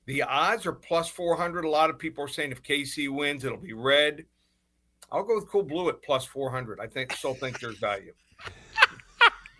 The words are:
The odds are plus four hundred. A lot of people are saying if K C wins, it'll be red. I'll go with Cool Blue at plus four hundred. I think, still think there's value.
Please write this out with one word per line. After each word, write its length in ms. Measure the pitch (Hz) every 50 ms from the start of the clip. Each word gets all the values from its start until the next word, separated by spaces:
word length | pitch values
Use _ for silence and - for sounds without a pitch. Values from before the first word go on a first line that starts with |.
| -
The 180 | 120 135 143 131
odds 420 | 120 131 143 165 190 226 220 180
are 80 | 175 -
plus 340 | - - - 170 170 165
four 300 | - - - 180 170 165
hundred. 280 | 160 175 175 170 180 160
A 40 | 156
lot 220 | 151 151 160 160
of 80 | 156 -
people 240 | 165 160 135 143 143
are 40 |
saying 240 | 139 - 165 147 139
if 120 | 123 - -
K 200 | - 143 143 139
C 240 | 135 - 151 143
wins, 380 | 139 135 143 147 143 147 135 131
it'll 120 | 127 113
be 160 | 101 - 113 110
red. 520 | 113 123 135 139 147 147 151 147 151 - _ _ _ _ _ _ _ _ _ _ _ _ _ _ _ - -
I'll 120 | - 165 202
go 120 | 220 226
with 120 | 208 208 -
Cool 140 | - 202 196
Blue 260 | 139 151 175 180 160
at 120 | 156 -
plus 240 | - - 139 131 127
four 240 | - - 139 135 123
hundred. 300 | 123 127 131 - 120 -
I 80 | 110
think, 260 | 107 - 131 135 131 -
still 220 | - - 139 131
think 240 | 131 135 127 123 -
there's 180 | 123 117 107
value. 360 | - 113 104 101 101 90 85 - _ _ _ _ _ - - - - - - - - 554 - - - - _ _ - 480 427 - - - - -